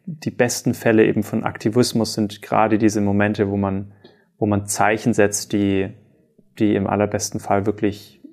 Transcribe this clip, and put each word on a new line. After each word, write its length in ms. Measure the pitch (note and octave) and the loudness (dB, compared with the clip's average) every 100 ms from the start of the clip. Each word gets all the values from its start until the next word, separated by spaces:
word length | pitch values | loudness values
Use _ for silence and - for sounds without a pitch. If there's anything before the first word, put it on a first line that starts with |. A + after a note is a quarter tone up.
die 260 | - D3+ - | -16 -10 -8
besten 440 | - B2 - C#3+ | -2 -2 -2 -4
Fälle 320 | C#3+ A#2 A2 G#2+ | -2 2 4 4
eben 160 | A2+ | 2
von 220 | G2+ A2 | -2 -4
Aktivismus 720 | - - A#2 A#2 B2 A#2+ A2 | -4 -4 -2 2 2 0 -2
sind 280 | - G2+ - | -2 -4 -4
gerade 340 | - A2 A2 G#2 | -4 0 2 2
diese 220 | A2 G#2+ | 2 2
Momente, 480 | G2+ G2+ G#2 G#2+ G2+ | 0 2 0 0 -2
wo 80 | G2+ | 0
man, 360 | G2 G2 G2+ - - _ _ - | -2 -4 -8 -16 -20 _ _ -4
wo 80 | G#2+ | 0
man 200 | G2+ G2+ | 0 -2
Zeichen 480 | - G#2 G#2+ B2 | 0 2 2 0
setzt, 380 | A2 G2+ G2+ - | 2 2 2 -4
die, 380 | G#2 G2+ G2 G2 - _ _ _ _ _ - | -2 0 0 -2 -8 _ _ _ _ _ -2
die 160 | G#2 | 0
im 120 | G#2 F#2+ | 2 0
allerbesten 540 | G2+ G2+ G#2 - G#2+ | 0 0 -2 -6 -8
Fall 240 | - G2 | -2 0
wirklich 560 | G#2 G2+ G#2 G2 - - - | 0 -2 -2 -4 -12 -20 -20